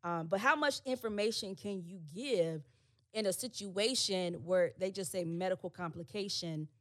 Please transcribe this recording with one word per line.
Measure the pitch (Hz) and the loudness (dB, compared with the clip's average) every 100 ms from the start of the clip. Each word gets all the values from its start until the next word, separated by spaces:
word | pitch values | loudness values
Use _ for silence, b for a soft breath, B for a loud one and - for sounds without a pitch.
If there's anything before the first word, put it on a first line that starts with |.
Um, | 175 170 160 | 0 -2 2
but | 196 | 4
how | 240 | 6
much | 302 294 - - | 6 4 2 -2
information | 254 226 208 214 220 202 190 | -2 -2 0 0 0 -4 -6
can | 202 196 | -6 -6
you | 170 190 156 | -6 -12 -12
give | 170 277 220 165 160 147 b b b _ | -8 0 2 4 0 -8 b b b _
in | 220 208 | -2 0
a | |
situation | 180 254 - 202 185 220 254 - 190 175 175 | 0 -4 -6 -6 0 2 2 2 2 0 -4
where | 170 185 175 - | 2 4 4 2
they | 190 | -4
just | 196 185 | -2 -4
say | 190 | -2
medical | 170 170 185 185 180 | -2 0 0 0 -4
complication | 175 175 160 170 208 202 - 170 160 156 _ | -6 -6 -6 -8 -6 -4 -2 -2 -4 -6 _